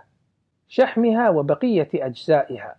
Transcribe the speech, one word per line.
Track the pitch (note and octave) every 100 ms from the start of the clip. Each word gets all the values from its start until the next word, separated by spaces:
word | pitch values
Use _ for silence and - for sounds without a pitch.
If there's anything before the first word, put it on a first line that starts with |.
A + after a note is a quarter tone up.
| - _ _ _ _ _ _
شحمها | - B3+ A3 A#3 A3+ A3+
وبقية | D#3+ C#3+ D3 B3+ F#3+ D3
أجزائها. | D#3 C3 A#2+ - D3 - A#2+ A2+